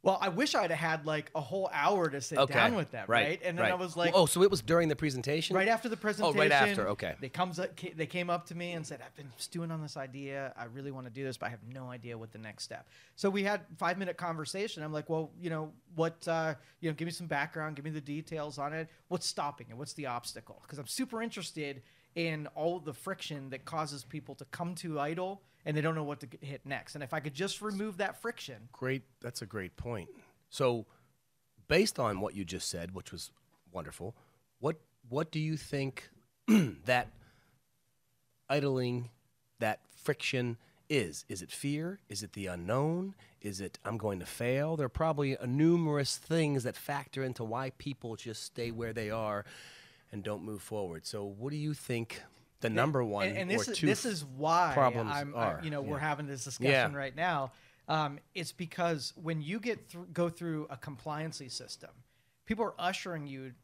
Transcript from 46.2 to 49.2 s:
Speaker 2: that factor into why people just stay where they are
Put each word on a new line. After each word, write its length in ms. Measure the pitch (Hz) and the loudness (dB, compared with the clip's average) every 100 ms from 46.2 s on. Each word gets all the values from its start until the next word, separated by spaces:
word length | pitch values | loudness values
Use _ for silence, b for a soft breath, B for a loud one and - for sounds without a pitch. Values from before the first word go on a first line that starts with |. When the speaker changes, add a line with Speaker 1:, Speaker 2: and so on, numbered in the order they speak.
| - 165 151 139 | 0 2 4 2
Speaker 2:
that 120 | 120 - | 0 -4
factor 480 | - 143 131 135 | -4 -6 -4 -4
into 200 | 131 123 | -4 -4
why 280 | 113 117 131 - | -4 -2 -4 -6
people 380 | 143 131 117 110 | -8 -8 -8 -8
just 280 | 117 107 | -8 -10
stay 280 | - - 120 | -10 -6 -6
where 220 | 113 117 | -4 -4
they 160 | 113 107 | -2 -2
are 360 | 113 | 0